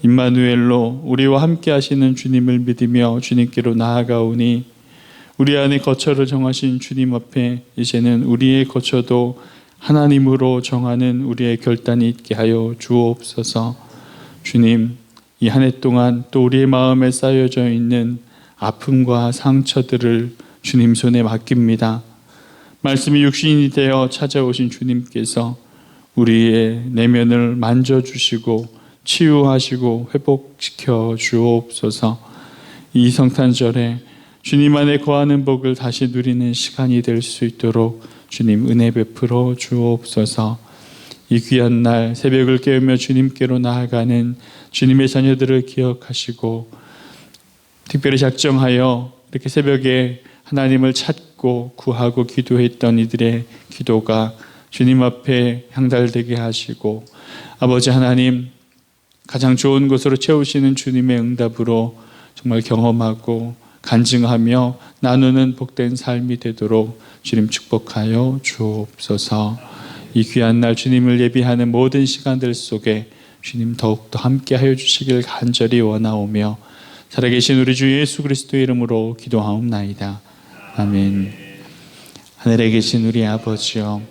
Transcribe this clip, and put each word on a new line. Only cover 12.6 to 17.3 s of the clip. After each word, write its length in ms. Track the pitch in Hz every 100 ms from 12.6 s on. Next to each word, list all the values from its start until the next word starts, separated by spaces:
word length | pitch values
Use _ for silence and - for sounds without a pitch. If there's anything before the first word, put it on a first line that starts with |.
| 113 113
주옵소서. 960 | - 123 117 113 - - 113 117 113 123 - - - - - -
주님, 540 | - 117 117 117 117 120 _ _ _ _
이 100 | 117
한 120 | 135
해 180 | 131 131
동안 440 | 135 123 123 120 120
또 120 | 135 123
우리의 200 | 131 135
마음에 460 | 131 127 131 127
쌓여져 580 | 127 135